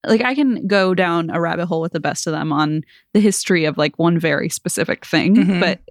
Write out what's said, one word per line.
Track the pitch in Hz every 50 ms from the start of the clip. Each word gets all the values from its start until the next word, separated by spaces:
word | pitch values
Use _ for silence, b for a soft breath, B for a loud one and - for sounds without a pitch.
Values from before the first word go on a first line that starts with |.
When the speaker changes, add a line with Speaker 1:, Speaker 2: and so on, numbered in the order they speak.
| -
Speaker 1:
Like, | - 226 226
I | 240 254 269
can | 277 302 262 226 - -
go | 190 202 202 190 185 185
down | 185 185 175 170 170 165 165
a | - 170
rabbit | 170 165 165 165 170
hole | 170 170 160
with | 165 170
the | - 160
best | 147 147 151 - -
of | 170
them | 156 156 165 156
on | 147 147 151 151 151 156 - b b b b b
the | - 208
history | 208 208 190 - - - 190 170 160
of, | 151 143
like, | - 151 156 - -
one | 170 170 170 165
very | 165 160 147 143 - 160
specific | - - - 180 - - - - - - -
thing, | - - 160 - 175 202
Speaker 2:
Mm-hmm. | 240 - 175 190 175
Speaker 1:
but, | 180 175 - - - -